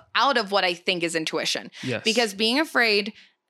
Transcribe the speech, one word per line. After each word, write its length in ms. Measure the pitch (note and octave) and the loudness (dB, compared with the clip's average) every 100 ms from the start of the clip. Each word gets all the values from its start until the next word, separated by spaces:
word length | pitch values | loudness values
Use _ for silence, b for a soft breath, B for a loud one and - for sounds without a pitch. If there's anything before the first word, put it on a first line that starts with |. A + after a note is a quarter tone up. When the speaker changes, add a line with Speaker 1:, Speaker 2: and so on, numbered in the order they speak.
| - G#3 | 0 2
Speaker 1:
out 220 | C4 A#3+ | 4 2
of 160 | G3 | 2
what 100 | G3 | 2
I 100 | F3+ | 2
think 300 | F3 - F3+ | 0 -2 -2
is 120 | E3 E3 | 0 -2
intuition. 540 | D#3 D#3 - C3 A2+ B | -2 -4 -2 -4 -8 B
Speaker 2:
Yes. 180 | B2+ A2 A3 | -6 -2 0
Speaker 1:
Because 280 | A3 A3+ | 0 0
being 280 | G3 A3+ C4+ | 0 0 0
afraid 500 | D#4+ C4 A#3 G#3 G#3 B B B | 0 2 2 2 -2 B B B